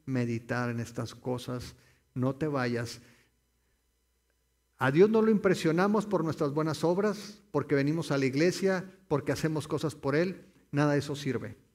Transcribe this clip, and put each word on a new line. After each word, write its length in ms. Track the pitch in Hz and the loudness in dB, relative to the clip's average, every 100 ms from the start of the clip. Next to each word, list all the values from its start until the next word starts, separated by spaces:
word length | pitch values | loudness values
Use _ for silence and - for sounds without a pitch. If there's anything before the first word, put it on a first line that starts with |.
meditar 640 | - 131 117 117 117 123 120 | -4 -2 -2 -4 -4 -4 -2
en 120 | 117 | -4
estas 340 | 113 - - | -6 -8 -8
cosas, 600 | - 131 123 - 123 - - _ _ _ | -8 -6 -6 -6 -8 -10 -16 _ _ _
no 220 | 131 127 | -2 -2
te 140 | 135 156 | 0 -2
vayas. 520 | 143 123 117 120 - - _ _ _ _ _ _ _ _ _ _ _ _ _ _ _ _ - | 0 0 -2 -4 -10 -20 _ _ _ _ _ _ _ _ _ _ _ _ _ _ _ _ -2
A 140 | 131 | 2
Dios 180 | 143 214 | 6 6
no 140 | 220 | 6
lo 80 | 220 | 4
impresionamos 760 | 214 196 165 160 165 202 214 | 4 4 2 2 2 2 2
por 200 | 202 185 | 0 0
nuestras 280 | 160 - 147 | 0 0 -2
buenas 320 | 143 156 147 | 0 -2 0
obras, 560 | 160 180 208 208 - - _ | 0 2 0 -2 -10 -18 _
porque 260 | 143 135 143 | -4 0 2
venimos 340 | 139 165 151 | 2 0 0
a 80 | 139 | 0
la 80 | 135 | 0
iglesia, 680 | 127 175 175 190 185 - - - | 2 0 2 0 -2 -4 -14 -4
porque 240 | 143 135 | -2 0
hacemos 360 | 143 160 156 147 | -2 -2 -2 -4
cosas 260 | 151 160 | -4 -4
por 220 | - 139 143 | -4 -2 0
Él. 280 | 180 185 - _ - | 0 -4 -16 _ -6
Nada 240 | 143 147 | 0 2
de 40 | 143 | 2
eso 160 | 143 | -2
sirve. 420 | 143 139 117 107 101 _ | -6 -4 -4 -6 -14 _